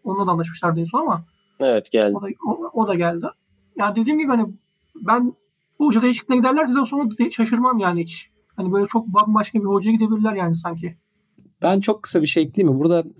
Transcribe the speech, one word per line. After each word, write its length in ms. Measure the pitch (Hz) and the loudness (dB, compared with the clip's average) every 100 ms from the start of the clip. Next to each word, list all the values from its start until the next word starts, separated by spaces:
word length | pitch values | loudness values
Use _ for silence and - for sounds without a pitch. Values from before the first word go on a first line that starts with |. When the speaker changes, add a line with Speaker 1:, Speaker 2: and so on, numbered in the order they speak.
Speaker 1:
onunla 220 | 220 196 185 | -6 -2 0
da 40 | |
anlaşmışlardı 500 | 170 165 - 170 165 | 0 -2 -4 -2 -2
en 40 | |
son 160 | 165 254 | -2 -2
ama. 240 | 320 170 - _ _ - | -2 -4 -8 _ _ -2
Speaker 2:
Evet, 320 | 135 113 - | 0 0 0
geldi. 220 | 113 104 101 | 2 2 0
Speaker 1:
O 60 | |
da, 40 | - - 220 | -6 -6 -6
o, 360 | 269 330 - | -6 -4 -2
o 60 | 202 | 0
da 60 | |
geldi. 320 | 175 170 170 - - _ _ _ - | 0 0 -2 -8 -12 _ _ _ -4
Yani 200 | 202 214 | -2 0
dediğim 220 | 226 302 | 0 0
gibi 100 | 285 | 0
hani 260 | 240 196 - _ _ _ | 0 0 -6 _ _ _
ben 400 | 320 220 240 247 - _ _ _ - | -8 -2 0 0 -4 _ _ _ -2
bu 80 | 294 | 2
hoca 160 | 220 | 4
değişikliğine 380 | 247 233 - 254 | 2 0 0 2
giderlerse 280 | 254 294 285 | 4 2 2
sezon 160 | 262 | 0
sonu 340 | 254 277 240 214 | 0 -2 -2 0
de-, 120 | 240 | -2
şaşırmam 480 | - 226 240 247 233 | 0 0 2 2 2
yani 240 | 185 170 | 0 -2
hiç. 280 | 170 - - _ _ - | -4 -8 -14 _ _ -8
Hani 160 | 185 | -2
böyle 140 | 196 202 | 0 0
çok 200 | 233 226 | -2 0
bambaşka 520 | 196 214 214 208 220 | 0 2 2 0 -2
bir 60 | |
hocaya 280 | 196 196 208 | 0 0 2
gidebilirler 420 | 226 220 220 214 | 2 2 0 0
yani 200 | 196 170 | 0 -2
sanki. 420 | 165 175 170 170 - _ _ _ _ _ _ | -2 -4 -8 -10 -12 _ _ _ _ _ _
Speaker 3:
Ben 180 | 170 196 | 0 2
çok 220 | 202 208 | 0 -2
kısa 200 | - 175 | -2 0
bir 40 | 151 | 2
şey 160 | 170 | 0
ekleyeyim 320 | 147 202 170 | 0 2 2
mi? 60 | 131 | 4
Burada 240 | 160 170 165 | 2 2 -2